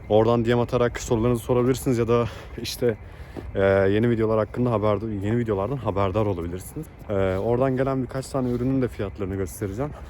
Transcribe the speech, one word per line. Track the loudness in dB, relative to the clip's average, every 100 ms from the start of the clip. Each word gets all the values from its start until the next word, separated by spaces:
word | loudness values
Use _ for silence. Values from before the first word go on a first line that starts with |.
| 2
Oradan | 4 6 4 4
D | 2
M |
atarak | 2 2 0 -2
sorularınızı | -2 2 2 0
sorabilirsiniz | 2 2 2 2 0 0
ya | 2
da | 2 2 -6 -14 -10
işte, | -10 -2 0 -2 -10 -16 -14 -12 -8 2
e, | 4
yeni | 6 4 4 2
videolar | 2 2 2
hakkında | 0 0 0
haberdar, | 2 2 0 -2
yeni | -4 0 0
videolardan | 0 0 -2 -2
haberdar | -2 0 0 2 0
olabilirsiniz. | -2 -4 -8 -10 -12 -12 -14 -4
E, | 0 2 0
oradan | 0 2 2 2
gelen | 0 0
birkaç | -4 -6 -4
tane | -2 -2
ürünün | 0 0 0
de | 0
fiyatlarını | -2 -6 -4 -4 -4
göstereceğim. | -4 -4 -6 -4 -6 -8